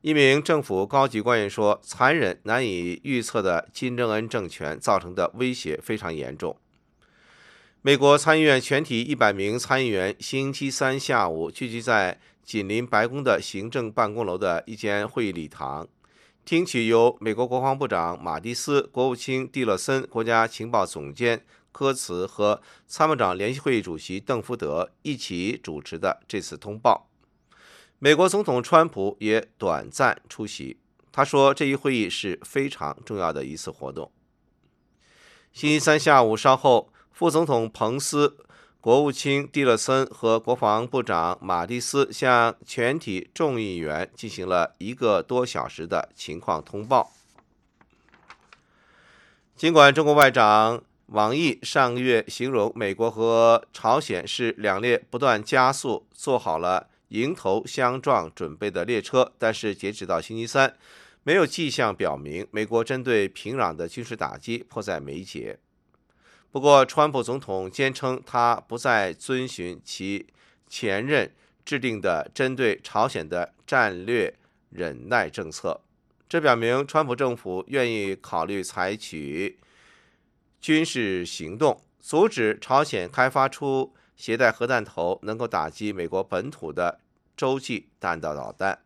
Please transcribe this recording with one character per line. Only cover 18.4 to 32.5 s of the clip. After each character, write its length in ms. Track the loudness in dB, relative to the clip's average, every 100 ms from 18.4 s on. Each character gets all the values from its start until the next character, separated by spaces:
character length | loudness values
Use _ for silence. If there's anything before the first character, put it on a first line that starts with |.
蒂 140 | -6
斯、 280 | -8 0 0
国 220 | 0 -2 -2
务 80 |
卿 320 | -2 -4 -4 -4
蒂 200 | -4 0
勒 100 | 0
森、 260 | 0 -2 -2
国 180 | -4
家 220 | 2 2 2
情 240 | -4 -2
报 160 | 0 0
总 260 | -6 -12
监 320 | -2 -2 -2 _ _ _
科 200 | -2 -2
茨 340 | -2 -6 -6 -6
和 360 | 0 0 0 -6 -20 _
参 200 | -2 0
谋 80 |
长 220 | 2 0 0
联 160 | -4
席 80 | -4
会 160 | -2 -2
议 60 |
主 160 | -2 -10
席 200 | -8 -8
邓 240 | -4 -4
福 140 | -4 -6
德 340 | -4 -2 -4 _
一 120 | -8
起 460 | -8 -6 -4 -4 -6
主 200 | -10 -12
持 160 | -10 -4
的 240 | -4 -4 _
这 140 | -10
次 160 | -8 -14
通 220 | -14 -2
报。 320 | 0 0 _ _ _ _ _ _ -20 -20 _ _
美 160 | 4
国 120 | 6 4
总 160 | 2
统 200 | 0 -2
川 260 | 4 4 4
普 260 | 0 -4 -2
也 260 | 0 0 -2 _
短 320 | -2 -2 -6
暂 280 | 0 0 0 _
出 200 | -12 -12
席， 320 | -10 -14 -16 _ _ _
他 100 | -2
说 300 | 2 6 4
这 140 | 4 -2
一 80 |
会 200 | 0 0
议 140 | 0 -2
是 320 | -4 -6 -8
非 240 | -6